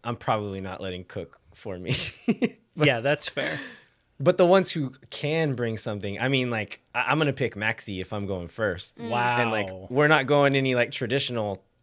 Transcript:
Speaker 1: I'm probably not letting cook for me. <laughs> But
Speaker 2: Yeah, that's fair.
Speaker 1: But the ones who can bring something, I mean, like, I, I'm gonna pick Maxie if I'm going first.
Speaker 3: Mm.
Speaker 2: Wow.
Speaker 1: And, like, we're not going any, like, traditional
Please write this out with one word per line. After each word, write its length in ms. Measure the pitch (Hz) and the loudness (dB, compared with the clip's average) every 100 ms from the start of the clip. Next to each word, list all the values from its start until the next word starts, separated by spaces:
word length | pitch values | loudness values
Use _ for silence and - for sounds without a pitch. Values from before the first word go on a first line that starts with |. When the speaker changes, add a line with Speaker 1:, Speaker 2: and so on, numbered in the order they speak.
Speaker 1:
I'm 140 | 120 117 | -8 -4
probably 420 | - 110 104 95 | 0 0 0 -6
not 220 | 95 92 | -8 -8
letting 240 | 95 90 90 | -8 -8 -10
cook 320 | 101 85 - _ - | -10 -10 -14 _ -16
for 220 | 110 90 | -10 -8
me. 160 | 87 131 - - - | -4 -4 -4 -6 -2
<laughs> 320 | 220 240 - _ - | 0 0 -4 _ 0
But 100 | 147 | 2
Speaker 2:
Yeah, 140 | 117 | 2
that's 260 | 131 151 - | 0 0 -2
fair. 320 | - 147 147 262 - _ _ _ - | -4 -4 -6 -8 -16 _ _ _ -2
Speaker 1:
But 160 | 143 180 | 0 4
the 80 | 175 | 6
ones 260 | 190 185 | 6 4
who 220 | 165 135 - - | 0 -4 -8 -14
can 460 | - 147 160 156 120 | -8 -2 0 0 0
bring 200 | 117 110 | -2 -2
something, 420 | 120 104 101 101 | -4 -6 -6 -2
I 120 | 127 | 2
mean, 200 | 135 127 | 2 2
like, 300 | 113 104 - _ 120 | -2 -4 -10 _ -4
I, 100 | 123 | 0
I'm 80 | 147 | 2
gonna 160 | 147 | 2
pick 240 | - 120 101 | 0 -4 -2
Maxie 420 | 107 - - 92 | -4 -4 -6 -6
if 140 | 92 | -6
I'm 120 | 104 101 | -6 -4
going 220 | 92 85 | -4 -6
first. 500 | - 107 87 - - | -2 -2 -2 -8 -12
Speaker 3:
Mm. 100 | 233 | -4
Speaker 2:
Wow. 260 | 120 120 120 | 0 0 2
Speaker 1:
And, 140 | 117 | 0
like, 180 | 110 98 92 95 | 0 -2 -8 -4
we're 180 | 127 151 | 4 6
not 180 | 151 131 | 6 6
going 280 | 147 143 139 | 6 6 4
any, 200 | 135 123 | 2 2
like, 160 | 120 | 2
traditional 720 | - 117 135 - 120 104 95 _ _ | 0 -2 0 0 -2 -2 -4 _ _